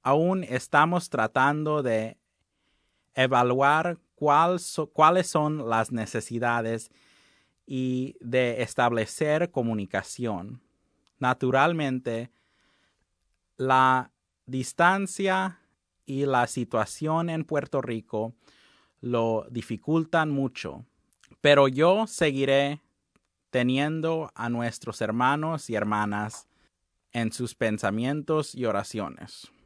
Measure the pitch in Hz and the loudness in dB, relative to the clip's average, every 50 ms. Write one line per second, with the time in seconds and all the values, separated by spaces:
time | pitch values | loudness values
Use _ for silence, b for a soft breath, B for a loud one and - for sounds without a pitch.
0 | _ 127 139 156 165 180 190 190 180 - 127 127 - - - 147 156 165 175 175 | _ 2 2 4 4 2 0 -2 -4 -4 -6 -6 -4 4 4 4 6 6 2 -2
1 | 175 - - 127 110 110 _ 131 131 143 147 151 156 151 151 151 135 123 113 110 | -2 -2 -2 -2 -2 0 _ 2 2 2 2 0 -2 -2 -2 -2 0 0 0 -2
2 | 110 113 - _ _ _ _ _ _ _ _ _ _ _ _ _ _ _ _ _ | -2 -6 -10 _ _ _ _ _ _ _ _ _ _ _ _ _ _ _ _ _
3 | _ _ _ 131 131 127 131 123 123 123 123 131 139 139 151 160 160 175 170 - | _ _ _ 0 0 2 4 2 2 2 2 4 4 4 4 2 0 -2 -6 -8
4 | _ _ _ _ 147 151 143 151 165 175 185 175 - - - - 156 - _ - | _ _ _ _ 2 4 4 4 4 4 0 -2 -6 -6 -6 -6 -6 -4 _ 6
5 | 156 160 180 185 175 - - 156 151 151 156 151 123 113 113 113 110 - 131 113 | 6 6 6 4 0 2 0 0 0 0 -2 -4 -2 0 0 0 0 0 -2 -6
6 | 107 - - 113 - - 117 117 123 120 117 117 113 113 113 113 - - b b | -4 -4 -4 -6 -6 -4 -6 -2 0 0 0 0 -2 -2 -4 -6 -8 -14 b b
7 | b b b b b b b b b b b b _ - 135 127 131 127 127 127 | b b b b b b b b b b b b _ -8 -6 -4 -2 -2 -2 -2
8 | 127 135 - - 120 117 123 127 127 120 117 123 120 - - - 123 120 120 113 | -4 -6 -8 -12 -8 0 2 2 2 2 0 -2 -4 -4 0 2 2 2 2 0
9 | 110 - - - 156 151 151 160 175 170 _ 135 120 117 113 107 98 92 - 98 | -2 -4 -4 -4 0 0 2 0 0 -2 _ -4 -2 -2 -2 -4 -4 -4 -4 -6
10 | - - - - 123 117 104 87 92 104 123 123 _ _ _ _ _ _ _ _ | -6 -6 -10 -8 -6 -6 -6 -6 -10 -12 -16 -18 _ _ _ _ _ _ _ _
11 | _ _ _ _ 131 127 127 _ 135 127 123 135 143 165 170 160 147 135 131 127 | _ _ _ _ -2 -2 0 _ 0 2 4 4 4 4 2 0 -2 -2 -4 -4
12 | 127 120 113 113 120 - _ _ _ _ _ _ _ _ _ _ _ _ _ _ | -4 -6 -6 -6 -8 -12 _ _ _ _ _ _ _ _ _ _ _ _ _ _
13 | _ _ _ _ _ _ _ _ _ _ _ - 131 131 131 131 131 131 127 127 | _ _ _ _ _ _ _ _ _ _ _ -6 0 4 4 6 6 6 4 2
14 | 123 - _ _ _ _ _ _ _ - 127 131 120 - - - 170 175 190 196 | 0 -4 _ _ _ _ _ _ _ -8 -6 -6 -6 -6 -2 2 2 2 4 2
15 | 196 190 - - 196 190 185 190 190 190 180 _ _ _ _ _ _ _ _ _ | -2 -6 -6 -4 -2 -2 0 0 -2 -4 -8 _ _ _ _ _ _ _ _ _
16 | _ - 135 135 143 139 131 123 120 - - 127 120 - - 110 104 - - - | _ -8 -4 -2 0 2 2 2 2 0 -2 -6 -6 -2 -2 -2 -2 -2 -4 -6
17 | 151 156 156 165 170 170 160 160 151 - 156 147 139 - - 139 127 123 117 113 | -4 -2 -2 -2 -2 -2 -4 -6 -6 -2 -4 -4 -4 -2 -4 -4 -4 -4 -8 -8
18 | 104 _ - 107 110 120 127 b b b b b b b b b b b b b | -8 _ -4 -4 -4 -4 -8 b b b b b b b b b b b b b
19 | - 123 120 117 113 113 113 110 - - 123 120 - - 113 104 _ - 156 165 | -6 -2 -2 0 0 0 0 -2 -4 -6 -10 -10 -8 -8 -10 -8 _ -2 0 0
20 | 160 160 - 165 156 156 143 139 135 123 _ - - 80 67 - 120 _ _ _ | 0 0 0 0 0 0 -2 -2 -2 -4 _ -8 -12 -12 -12 -12 -18 _ _ _
21 | _ _ _ _ _ _ - _ - 147 143 139 139 139 131 135 156 175 190 214 | _ _ _ _ _ _ -14 _ 4 6 8 8 8 6 6 4 4 4 4 4
22 | 220 214 - - 175 151 135 135 135 135 135 139 139 143 147 151 _ _ _ _ | 0 -4 -2 0 0 0 2 0 2 2 4 2 2 0 -4 -8 _ _ _ _
23 | _ _ _ _ _ _ _ _ _ _ - 127 123 123 127 135 143 151 160 160 | _ _ _ _ _ _ _ _ _ _ -2 0 2 2 2 0 0 -2 -2 -2
24 | 156 160 165 160 156 - _ - 117 120 120 117 120 117 - - - 117 107 - | -2 -2 -2 -4 -6 -8 _ -8 -6 -4 -4 -2 -4 -4 -6 -8 -12 -12 -6 -4
25 | 113 107 107 120 127 127 143 151 156 160 165 151 - - 113 104 104 107 107 104 | -4 -2 0 2 2 2 2 0 -2 -4 -6 -6 -6 -4 -4 -2 -2 0 0 -2
26 | 107 104 104 104 107 107 - - - _ _ _ _ _ _ _ _ _ _ _ | -2 -2 -4 -6 -6 -8 -10 -16 -20 _ _ _ _ _ _ _ _ _ _ _
27 | _ _ - 120 113 110 - - 123 117 - _ 120 110 107 107 - 101 101 110 | _ _ -4 -4 -4 -4 -4 -6 -8 -8 -4 _ -2 -2 -2 -2 -2 -2 -2 -2
28 | 120 131 143 151 143 - 160 156 147 - - 123 123 110 101 101 95 - - 107 | -2 -4 -4 -4 -4 -2 -2 -2 -2 -6 -8 -6 -4 -2 -2 -2 -4 -6 -8 -8
29 | 98 71 65 - - 104 - - - - _ _ _ | -8 -8 -10 -16 -18 -20 -18 -20 -20 -20 _ _ _